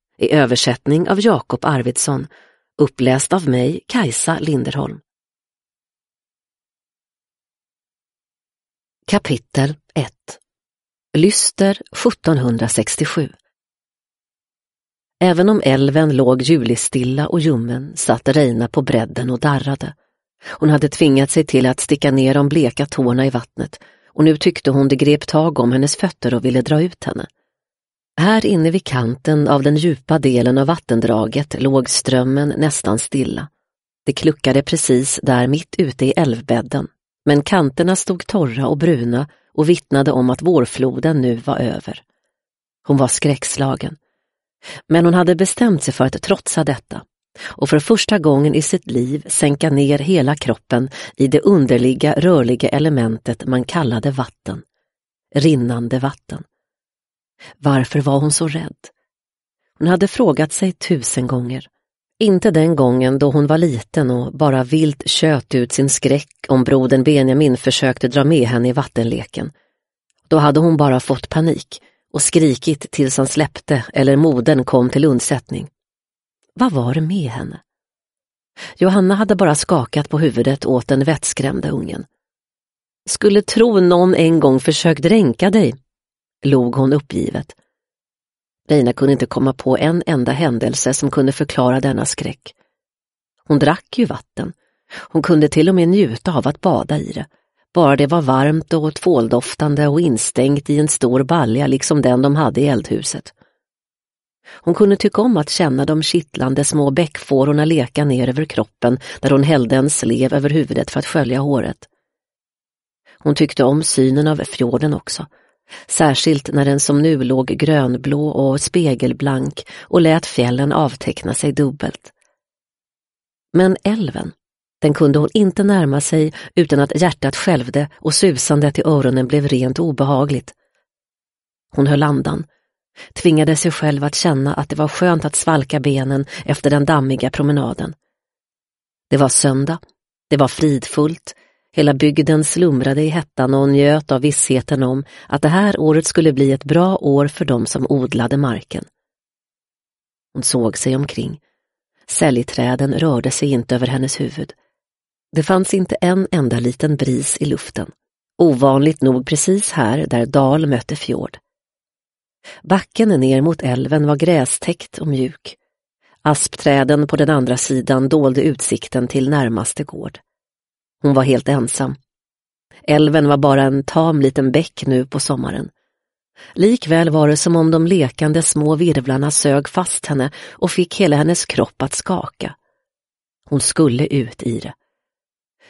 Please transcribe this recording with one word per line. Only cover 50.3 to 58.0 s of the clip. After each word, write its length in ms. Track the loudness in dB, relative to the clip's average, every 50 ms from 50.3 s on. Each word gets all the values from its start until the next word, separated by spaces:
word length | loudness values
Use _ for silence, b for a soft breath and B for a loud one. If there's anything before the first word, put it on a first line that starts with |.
| -2
kroppen 540 | -2 -2 -4 -4 -4 _ -4 -2 -2 -2 -4 B B B B B
i 100 | -2 0
det 140 | 2 2 2
underliga, 760 | 4 4 4 4 4 4 2 2 2 2 0 0 0 0 0
rörliga 520 | 2 2 4 4 4 4 2 0 0 -2 -2
elementet 760 | 0 0 0 0 0 0 0 -2 -4 -4 -6 -8 -8 -6 -4
man 180 | -4 -2 -2 -2
kallade 460 | -4 -4 -4 -2 -2 -2 -2 -2 -4
vatten. 520 | -4 -4 -6 -8 -10 _ -14 -12 -12 -12 -14 _ _ _ _ _ _ _ _ _ _ _ _ _ -2
Rinnande 640 | 0 2 2 2 2 0 -2 -2 -4 -4 -4 -4 -2
vatten. 460 | -4 -4 -6 -8 _ -18 -16 -16 -18 _ _ _ _ _ _ _ _ _ _ _ _ _ _ _ _ _ _ B B B B
Varför 440 | _ 0 0 2 2 0 0 -2 -2